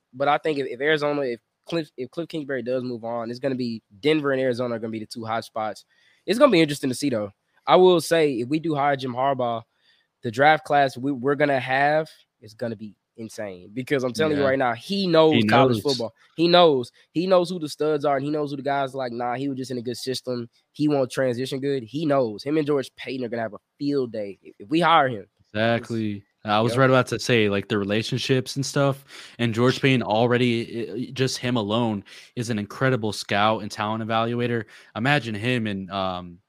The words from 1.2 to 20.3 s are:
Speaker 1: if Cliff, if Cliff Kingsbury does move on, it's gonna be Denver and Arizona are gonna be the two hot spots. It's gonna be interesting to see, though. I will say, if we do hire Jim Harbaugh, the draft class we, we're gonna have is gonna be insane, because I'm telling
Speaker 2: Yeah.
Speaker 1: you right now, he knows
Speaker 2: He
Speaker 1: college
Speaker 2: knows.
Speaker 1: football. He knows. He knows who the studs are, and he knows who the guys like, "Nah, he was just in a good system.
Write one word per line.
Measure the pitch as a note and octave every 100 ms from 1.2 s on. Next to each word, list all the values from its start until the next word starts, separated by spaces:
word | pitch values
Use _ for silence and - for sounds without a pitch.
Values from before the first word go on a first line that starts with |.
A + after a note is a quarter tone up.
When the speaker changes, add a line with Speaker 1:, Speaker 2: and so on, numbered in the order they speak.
Speaker 1:
if | C3+ A#2 _ _ -
Cliff, | E3+ D3+ -
if | B2+
Cliff | - D#3+
Kingsbury | E3 C#3 C3+
does | A#2 C3
move | B2 A#2+
on, | A2+ A#2+ A2+
it's | A#2+
gonna | C3+
be | B2+ B2 A2+ - G2+
Denver | C#3 D#3 C#3+
and | C3
Arizona | C3 A#2 B2 A#2
are |
gonna | A2+
be | A2
the | G#2+
two | -
hot | A2+ A2+ A2
spots. | A2+ A2 G2 - _ _ _ -
It's | G#3+
gonna | C#4+
be | F3+
interesting | D#3+ C#3+ C#3
to | A#2+
see, | C#3+
though. | A#2+ G#2 - _ _ -
I | D#3+
will | F#3 F3
say, | - E3 D3+
if | B2 A#2+
we | D#3
do | D#3+ D3
hire | C#3+ C#3
Jim | C3
Harbaugh, | A#2+ C3+ C3+ A#2+ A#2 - _ _ _ _ _
the | B2
draft | G#2+ C#3+ D#3 -
class | C#3+ C#3 B2+
we, | C3+
we're | C3+ B2+ C#3+
gonna | D3 C3+
have | B2+ C3 C#3+ D3+ D#3 - _ _
is | A2 A2
gonna | A#2 G#2+
be | G#2+ F#2+ _ -
insane, | A2 - G#2 F#2 F#2
because | G#2+ C3 C#3+
I'm | B2+
telling | A#2 D#3
Speaker 2:
Yeah. | D3
Speaker 1:
you | C#3
right | C3+
now, | B2+
he | A#2 - G3 F#3+
knows | D#3+ D#3+ C#3
Speaker 2:
He | G#2+
Speaker 1:
college | C#3+ C3 A2+
Speaker 2:
knows. |
Speaker 1:
football. | C3+ B2+ A2 - _ -
He | E3+
knows. | F3 E3+ C3+ A#2+ - _
He | D#3 F#3
knows | F#3 F3
who | F#3
the | D3+
studs | - D3+ D3+ C#3+
are, | C#3
and | C#3
he |
knows | D3+ D3
who | C#3+
the |
guys | C3 C#3 C3+
like, | C3+ B2+
"Nah, | A#2 B2 B2
he | C#3
was | C3
just | B2+
in | B2+
a |
good | A#2 A#2
system. | - B2 -